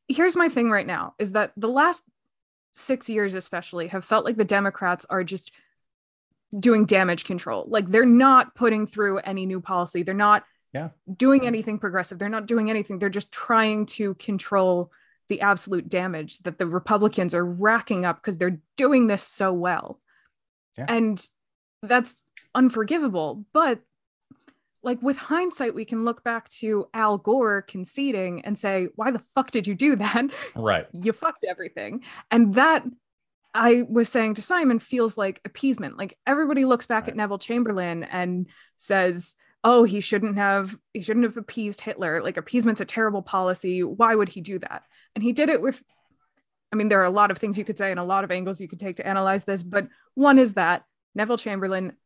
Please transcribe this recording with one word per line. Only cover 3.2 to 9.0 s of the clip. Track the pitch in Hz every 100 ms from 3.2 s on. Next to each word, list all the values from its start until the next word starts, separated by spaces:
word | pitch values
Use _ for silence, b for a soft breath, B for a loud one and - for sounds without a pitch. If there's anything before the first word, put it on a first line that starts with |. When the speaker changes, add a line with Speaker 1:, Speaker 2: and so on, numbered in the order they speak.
| 202
Speaker 1:
especially | 185 - 180 - 175 170
have | 190 -
felt | 214
like | - 220
the | 196
Democrats | 202 196 - 185 180 -
are | 190
just | 180 190 - _ _ _ _ _ _ _ _ _ _ 208
doing | 240 220 208
damage | 196 185 170 -
control. | 180 - 101 -
Like, | 214 180
they're | 214 247
not | 240 269 262 247 -
putting | 233 214 214
through | 208